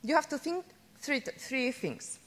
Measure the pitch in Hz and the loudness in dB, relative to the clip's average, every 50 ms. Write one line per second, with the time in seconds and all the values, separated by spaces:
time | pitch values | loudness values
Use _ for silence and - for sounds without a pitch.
0 | - 220 311 302 302 - 302 269 - 320 339 370 359 - - - - - - - | 2 6 4 4 4 4 -4 -2 -2 -2 -2 -2 -4 -8 -20 -20 -20 -20 -18 -10
1 | - 285 285 254 - - - - - - 262 262 247 247 254 - - 160 113 85 | -2 0 0 0 0 -4 -10 -10 -8 -2 0 2 2 2 0 0 -4 -4 -4 -6
2 | - - - - - | -8 -12 -12 -12 -12